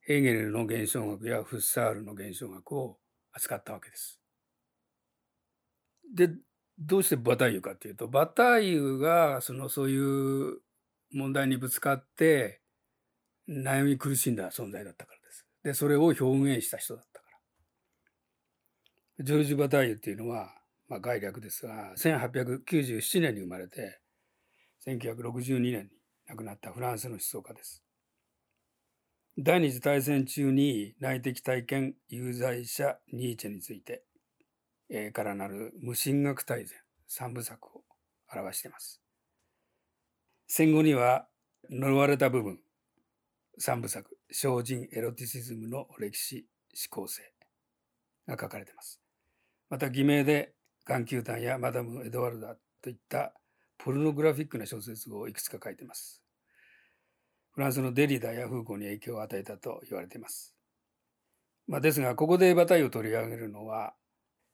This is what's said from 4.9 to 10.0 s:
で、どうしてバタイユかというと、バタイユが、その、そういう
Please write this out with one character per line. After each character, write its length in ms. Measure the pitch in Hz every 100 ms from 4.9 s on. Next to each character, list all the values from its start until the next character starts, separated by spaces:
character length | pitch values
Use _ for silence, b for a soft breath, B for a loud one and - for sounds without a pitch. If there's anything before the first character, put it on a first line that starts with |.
| _ _ _ _ _ _ _ _ _ _ _ 330
で、 160 | 190 180 160 _ _ _ -
ど 200 | 151 190
う 60 |
し 60 | 185
て 60 | 135
バ 220 | 117 120
タ 120 | 123
イ 60 | 98
ユ 60 |
か 140 | 98 98
と 120 | 107
い 40 |
う 40 | 98
と、 120 | 117
バ 200 | 135 160
タ 320 | - 247 233
イ 100 | 196
ユ 280 | 160 139 131
が、 440 | 151 170 156 127
そ 120 | -
の、 160 | 127 131
そ 160 | - 135
う 40 |
い 80 |
う 600 | 135